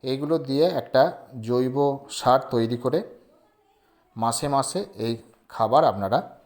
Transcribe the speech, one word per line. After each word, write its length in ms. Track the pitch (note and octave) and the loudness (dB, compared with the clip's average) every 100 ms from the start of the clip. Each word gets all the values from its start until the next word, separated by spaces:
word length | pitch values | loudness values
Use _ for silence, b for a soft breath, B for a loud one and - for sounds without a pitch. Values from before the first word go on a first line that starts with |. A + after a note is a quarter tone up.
এইগুলো 360 | C3+ C3+ D3 D#3+ | -4 -4 0 -2
দিয়ে 260 | C3+ C3+ | 0 2
একটা 600 | E3 D3+ - - D#3 - - B2+ | 2 2 0 4 4 0 -16 -12
জৈব 680 | A2 B2 B2+ C3 C#3+ C#3 - | -2 0 0 0 0 0 -8
সার 300 | - - C3 B2+ | -4 2 2 2
তৈরি 260 | B2 A2+ A#2+ | -2 0 -2
করে 260 | B2 D#3 A3 - _ _ _ _ _ _ _ _ _ - | -2 -2 -6 -16 _ _ _ _ _ _ _ _ _ -4
মাসে 320 | A2+ A2+ D3 | -4 -2 -2
মাসে 360 | C#3 C3 F3+ G3+ | 0 -2 -4 -8
এই 220 | - A2+ A2+ - _ _ | -6 -6 -6 -10 _ _
খাবার 360 | - A2 C3 | -4 2 4
আপনারা 540 | D#3 G2+ G2 A#2+ - - | 2 0 -2 -2 -4 -18